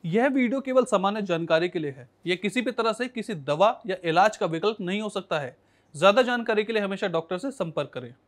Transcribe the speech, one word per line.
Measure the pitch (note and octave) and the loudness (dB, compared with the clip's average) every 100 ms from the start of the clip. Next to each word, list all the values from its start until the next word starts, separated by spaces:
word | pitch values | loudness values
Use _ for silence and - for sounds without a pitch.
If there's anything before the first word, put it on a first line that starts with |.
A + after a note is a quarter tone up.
| E3+ | 0
यह | G3 C4 | 2 2
वीडियो | C4+ B3 C4+ | 2 0 0
केवल | C4 B3+ B3+ | 2 2 2
सामान्य | G3 F#3+ A3 | 2 0 -2
जानकारी | G3 E3+ E3 E3 F3 | -2 -2 2 2 2
के | F3 | -4
लिए | D3+ | -6
है, | C3 B2 _ - | -10 -20 _ -4
यह | F3+ | -2
किसी | G#3 B3 | -2 -2
भी | B3 | -2
तरह | B3 A3+ | -2 -2
से | G#3+ B3 | 0 -4
किसी | A3+ G#3 F3+ | -6 -8 -8
दवा | C#3 D3+ G#3 - F#3 | -4 4 4 2 -8
या | F#3 | -6
इलाज | E3+ E3 G#3+ G#3+ | 2 4 4 2
का | F#3 | -2
विकल्प | D#3+ G3+ A3+ | 0 -2 -2
नहीं | F3+ G3 | -4 -4
हो | G#3+ | -4
सकता | G3+ - D#3+ | -8 -4 -4
है। | C3+ - _ _ _ C#3+ | -4 -12 _ _ _ 4
ज्यादा | F#3 G#3 | 6 6
जानकारी | B3 A#3+ A#3 G#3+ | 2 0 0 0
के | G#3+ | 0
लिए | A3 | -2
हमेशा | G3 G3 G3+ | -2 -4 -2
डॉक्टर | E3 E3 F3+ | -2 -4 -6
से | C4+ | -6
संपर्क | - E3+ D#3 C#3 | -4 -4 -4 -6
करें। | C3 B2 B2 | -8 -12 -18